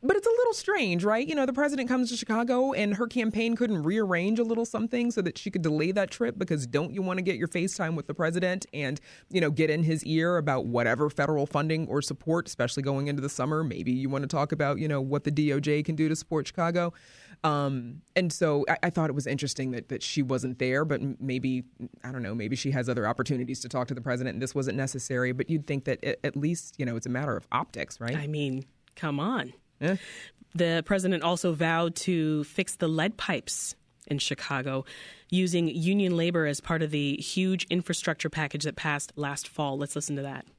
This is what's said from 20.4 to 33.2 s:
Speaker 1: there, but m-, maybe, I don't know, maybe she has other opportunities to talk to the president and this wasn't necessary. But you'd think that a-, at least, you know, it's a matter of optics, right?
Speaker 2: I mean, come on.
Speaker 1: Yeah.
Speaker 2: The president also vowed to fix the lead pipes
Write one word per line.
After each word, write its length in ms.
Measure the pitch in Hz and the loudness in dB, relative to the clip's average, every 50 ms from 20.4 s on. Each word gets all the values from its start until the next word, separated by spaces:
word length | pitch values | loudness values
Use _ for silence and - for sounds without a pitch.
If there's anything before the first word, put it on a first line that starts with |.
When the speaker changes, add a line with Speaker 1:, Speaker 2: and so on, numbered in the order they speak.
| 113 127 127 120 | 0 -2 -2 -2
Speaker 1:
there, 260 | 127 127 127 139 156 | 0 2 2 2 2
but 180 | 160 147 - | 2 0 0
m-, 140 | 143 139 131 - | 0 -4 -4 -4
maybe, 440 | - 135 131 131 127 131 131 127 123 - _ _ 120 120 - - _ | -4 -2 -2 0 0 0 0 0 -4 -8 _ _ -14 -14 -14 -12 _
I 80 | 123 | -10
don't 120 | 131 131 120 | -8 -6 -4
know, 100 | 104 107 | -4 -4
maybe 220 | 120 104 110 120 | -4 -2 -2 -4
she 160 | 123 - 139 | -2 -2 0
has 180 | 135 135 123 117 | 0 0 0 0
other 160 | 123 120 107 | 0 0 2
opportunities 540 | 107 117 - 127 120 143 127 123 123 131 123 | 0 0 0 0 0 0 -2 0 -4 -4 -8
to 100 | - 127 | -8 -6
talk 180 | - 135 127 120 | -2 -4 -2 -2
to 40 | 127 | -4
the 80 | 127 | -6
president 320 | 117 135 123 123 131 127 92 | -2 -2 -2 -2 -2 -4 -4
and 80 | 104 | -4
this 140 | 131 127 - | -4 -4 -2
wasn't 220 | 143 135 135 - - | -2 -2 0 0 0
necessary. 540 | 135 131 - 135 - - 131 123 127 127 | -2 -2 -4 -6 -6 -2 0 0 2 0
But 160 | 127 127 135 - | 0 -2 0 0
you'd 200 | 165 156 143 - | 0 -2 0 -2
think 180 | 147 139 135 | -4 -4 0
that 180 | - 131 - - | -2 -2 -2 0
a-, 220 | - - - _ | -2 -4 -2 _
at 100 | 147 - | -4 -2
least, 440 | 147 143 151 170 165 - - - - | 0 0 0 0 0 -4 -12 -8 -4
you 80 | 143 123 | -4 -2
know, 80 | 117 | -2
it's 100 | 113 - | -4 -2
a 40 | - | -2
matter 280 | 120 123 143 143 117 98 | -2 -2 0 -2 -2 -4
of 100 | - _ | -4 _
optics, 500 | - 123 160 - - - - - - - | -2 -2 -2 -2 -4 -6 -6 -6 -6 -8
right? 140 | 113 117 127 | -6 -4 -4
Speaker 2:
I 100 | 156 147 | -2 -4
mean, 400 | 143 151 151 143 139 131 135 139 - _ _ _ - _ | -4 -2 -2 -2 -2 -2 -4 -6 -10 _ _ _ -20 _
come 240 | - - 160 143 143 | -6 -4 -4 -2 -2
on. 340 | 147 196 254 240 143 127 - - _ _ _ _ | -2 0 -2 -2 -4 -6 -10 -18 _ _ _ _
Speaker 1:
Yeah. 160 | 143 160 190 190 - - - - - - - _ - _ _ | -2 0 0 0 -4 -10 -16 -16 -16 -18 -20 _ -20 _ _
Speaker 2:
The 300 | 165 175 165 165 165 165 | 0 2 2 2 0 2
president 380 | - 202 196 185 185 190 170 143 | 2 0 2 2 2 0 2 2
also 300 | 170 180 170 - 180 165 | 2 0 2 2 0 2
vowed 420 | 147 170 160 165 165 170 170 165 | 2 2 2 2 2 2 0 -2
to 480 | - - - 185 170 156 156 156 151 147 | -2 -2 0 0 2 2 2 2 0 -2
fix 320 | - - - 190 - - | -4 -2 -4 -2 -2 -2
the 120 | - 180 165 | -2 0 0
lead 300 | 160 156 156 196 226 | 2 2 2 0 0
pipes 580 | - | -4